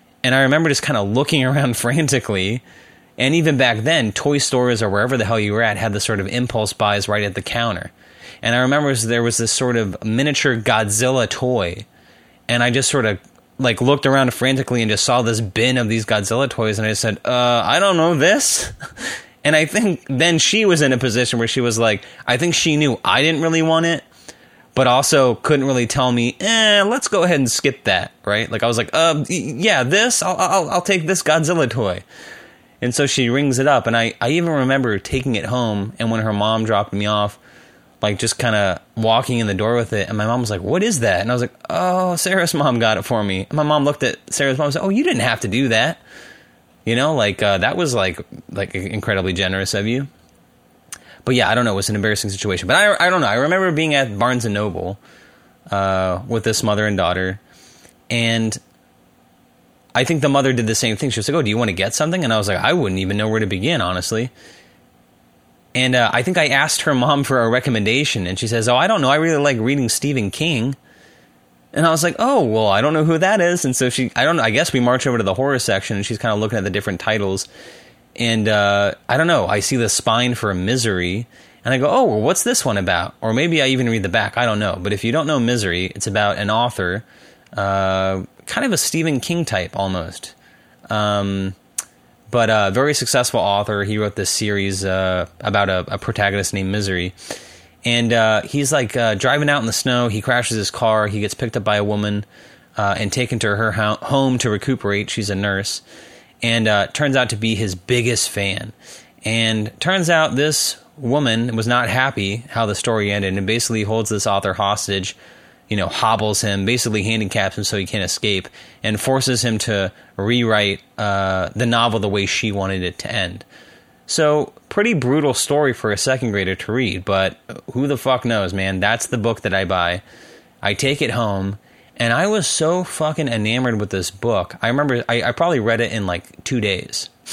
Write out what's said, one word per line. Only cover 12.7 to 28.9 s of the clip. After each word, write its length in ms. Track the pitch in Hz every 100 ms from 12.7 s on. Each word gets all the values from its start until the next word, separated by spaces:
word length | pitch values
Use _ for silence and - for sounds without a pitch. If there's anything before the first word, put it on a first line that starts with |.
just 200 | 123 131
sort 140 | 143
of, 140 | 110 95 - _ _ -
like, 240 | 127 104
looked 240 | 123 143 139
around 260 | 135 127
frantically 480 | - 131 131 131 123
and 100 | 110
just 140 | 104
saw 160 | - 123
this 220 | 117 113
bin 340 | 104 110 123 127
of 140 | 110
these 160 | 113 104
Godzilla 420 | 110 95 113 139
toys. 300 | - 110 104
And 100 | 110
I 60 |
said, 260 | 104 113 101 -
"Uh, 360 | 123 123 117
I 160 | 104 151
don't 200 | 196 170
know 160 | 165
this." 580 | 156 160 240 - - - -
<laughs> 60 | - - - - - _
And 140 | 147 156
I 80 |
think 400 | 156 208 214 156 -
then 300 | 131 170 160
she 280 | - 220 208
was 160 | 165
in 100 | 143
a 60 | 123
position 400 | 127 110 123 117
where 100 | 117
she 140 | 131
was 160 | 120 110
like, 260 | 113 101 - - -
I 100 | 123
think 180 | 170
she 220 | - 165 147
knew 240 | 147 110
I 200 | - 110
didn't 180 | 156 156
really 220 | 165 165
want 240 | 160 160 170
it, 180 | 160 - - - - - - _
but 120 | - 123
also 480 | 127 139 143 127 110
couldn't 300 | - 143 135
really 200 | 127 117
tell 260 | 139 127
me, 240 | 120 120 -
"Eh, 420 | 220 226 214 208
let's 260 | 196 262 -
go 140 | 196
ahead 160 | 180 151
and 120 | 123
skip 340 | - 139 -
that," 280 | 107 92 - -
right? 260 | 104 104 113
Like, 120 | 110
I 40 | 117
was 100 | 117
like, 140 | 107